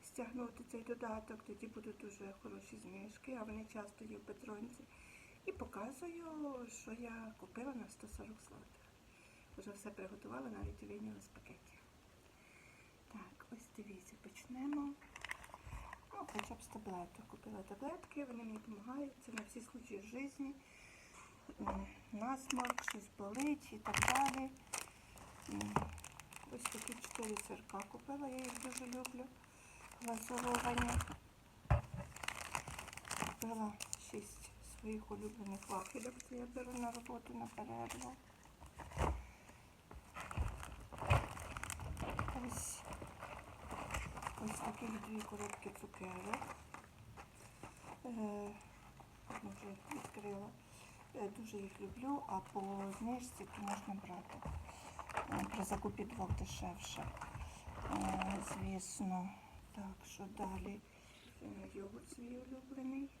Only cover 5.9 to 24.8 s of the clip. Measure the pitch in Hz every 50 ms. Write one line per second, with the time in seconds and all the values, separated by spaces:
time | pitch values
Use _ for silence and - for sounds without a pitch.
5.9 | 277 - 359 349 339 339 339 320 320 311 294 285 269 247 240 233 - - - -
6.9 | 220 233 240 233 226 226 220 220 220 - - 185 - 226 240 285 262 240 208 -
7.9 | - - - 214 - - 202 220 220 - - - - - 208 - - - - -
8.9 | - - - - - - - - - - - - - - - 202 202 - - 214
9.9 | 208 - 185 185 - - - 104 - 127 135 123 107 98 - - - - 104 101
10.9 | 101 104 107 107 104 98 98 - - - - - - - - - - - - -
11.9 | - - - - - - - - - - - - - - - - - - - -
12.9 | - - - - - 214 185 - - - - - 240 220 - - - - 208 208
13.9 | 196 185 180 - - - - 214 - - - - 254 254 262 285 294 294 285 285
14.9 | 285 - - - - - - - - - - - - - - - - - - -
15.9 | - - - - - 403 339 - - 214 214 - 240 - - - - 220 214 208
16.9 | 185 180 175 175 - - 214 - - - - 226 220 202 190 - 202 202 269 294
17.9 | 330 370 - - - 294 285 254 240 226 233 220 214 214 - - 214 202 202 233
18.9 | 254 285 285 277 262 - - - 226 214 214 - - 240 226 - - 247 220 -
19.9 | 214 196 202 220 233 247 277 277 - - 277 269 285 - - - - - - -
20.9 | - - - - - - - - - - - - - - 208 202 - 196 196 -
21.9 | - - - - - 208 220 247 269 262 262 - - 247 247 247 240 - - -
22.9 | - 220 190 - - - 202 196 214 247 285 294 294 294 - - 226 214 - -
23.9 | 202 - - - - 269 277 269 254 262 262 269 269 - - - - -